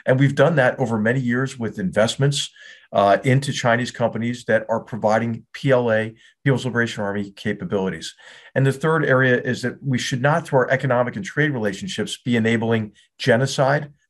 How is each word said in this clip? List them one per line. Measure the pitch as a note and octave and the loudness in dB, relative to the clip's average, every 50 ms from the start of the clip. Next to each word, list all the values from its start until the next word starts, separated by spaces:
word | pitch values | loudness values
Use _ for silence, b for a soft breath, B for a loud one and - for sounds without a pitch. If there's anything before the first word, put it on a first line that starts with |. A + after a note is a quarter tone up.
| B | B
And | B C3 C3 | B 2 4
we've | C#3+ C#3 C#3+ | 4 4 4
done | - C3+ D#3+ E3+ | 4 4 4 4
that | D3 B2+ B2 - - | 4 2 2 2 0
over | C3 A2 A2+ A2 | -2 -2 0 0
many | G#2 A2+ B2+ C3+ | 2 2 0 0
years | B2+ A#2+ A#2+ B2+ C3+ C3 - B2 | 0 0 0 0 -2 -4 -4 -6
with | A#2 G#2 - G#2+ | -8 -8 -6 -4
investments, | F#2+ F2+ - G#2 G#2+ A2+ - - C#3 C#3+ C#3+ - - - B B B B B B B B - | -4 -2 2 2 2 2 2 0 0 0 0 0 -4 -8 B B B B B B B B 0
uh, | G2+ G2+ G2+ G2 - - | 2 4 4 4 4 4
into | C3+ B2+ C#3 C#3+ C#3+ | 2 2 2 0 -2
Chinese | - - - A#2+ A#2 B2 B2 A#2 | -4 -2 0 2 2 2 0 -4
companies | - - A#2+ A2 - A2 A2+ A#2+ B2 A#2+ - | -4 -2 -2 -2 -2 -2 -4 -4 -6 -6 -2
that | - A2 A2 - - | 0 0 0 0 0
are | A2+ A2 | -4 -4
providing | - - - G#2 G#2+ G#2 G#2+ A2+ A#2 A#2 A2+ A2+ - _ | -6 -8 -8 -2 0 2 2 2 0 -2 -6 -8 -10 _
P | - - - C#3 | -12 -4 0 2
L | C3 B2 A#2+ A#2 | 2 2 2 2
A, | A2 A2 A2 A2+ A2 b b b b b - | 0 0 -2 -4 -8 b b b b b 0
People's | C#3 C3 A2 A#2 | 0 2 2 0
Liberation | B2+ A2 A#2+ A#2 A2+ - A2+ | -2 -2 -2 -2 -2 -2 -6
Army | G#2 G2+ G2+ G#2 G2+ G2 | -6 -4 -4 -4 -6 -8
capabilities. | - - - G#2+ G2+ - F#2+ F2 G#2+ G2 F#2+ F#2 D#2+ D#2+ E2 - - B B B B B B B B | -10 -8 -6 -6 -6 -6 -4 -4 -2 -2 -2 -2 -4 -6 -10 -14 -16 B B B B B B B B
And | C3+ C3+ | 0 2
the | C3+ | 2
third | C3 - - D#3+ D#3+ D#3+ D3 | 0 0 0 0 0 2 2
area | - C3+ B2+ C3 B2+ B2+ A#2+ | 2 4 4 4 4 2 2
is | B2 B2+ A#2+ - | 0 -2 -4 -4
that | B2 A#2+ - - | -4 -6 -8 -6
we | - C#3 B2 A#2 | -4 -2 -2 -2
should | - - C#3+ A#2+ | -2 -4 -4 -2
not, | B2+ C#3+ D#3 E3+ - | 0 0 0 0 -2
through | - C#3+ C3 | 0 0 2
our | A#2+ - | 2 2
economic | C3+ B2 - C3 B2 B2 B2 A#2+ - | 0 0 0 0 0 0 0 -2 -4
and | A2 F#2+ | -8 -10
trade | - - C#3+ D3+ D3+ | -6 -2 -2 0 0
relationships, | C3+ A#2+ A2 G2+ F#2+ - G2+ F#2 - - G2+ F#2+ - - - | 0 -2 -4 -4 -4 -6 -8 -8 -6 -6 -6 -8 -8 -8 -4
be | B2+ A#2+ | -2 0
enabling | A#2 A2 A2+ A#2 A2 A2+ A2+ A#2 A2 G#2+ G#2+ b b b b b - | 0 2 2 0 0 0 0 0 -2 -2 -4 b b b b b -4
genocide | - B2+ A2+ A#2 C3+ C3+ - - C3+ C3 C#3+ D3+ D3+ - - _ _ _ | 2 2 2 2 2 0 0 0 0 2 0 0 -4 -8 -16 _ _ _